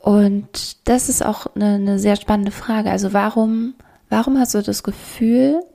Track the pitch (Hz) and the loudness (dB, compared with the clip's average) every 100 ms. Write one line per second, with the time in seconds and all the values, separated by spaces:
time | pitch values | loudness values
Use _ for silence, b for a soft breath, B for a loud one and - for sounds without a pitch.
0 | - 208 202 202 - - - - - 247 | 2 4 4 0 -6 -10 -12 -6 0 0
1 | - 254 - 214 - 202 208 202 196 196 | 0 -2 -2 -4 -8 -2 0 0 0 0
2 | 208 202 - 208 202 - - 220 214 190 | 2 0 0 0 -2 -6 -4 -2 -2 -2
3 | 196 202 208 220 220 226 233 262 b b | 0 0 0 0 0 0 -4 -8 b b
4 | - 220 254 269 247 208 208 202 - - | -4 0 2 2 2 0 -2 -4 -6 -10
5 | - - 226 240 269 320 359 | -10 -2 2 4 4 0 -4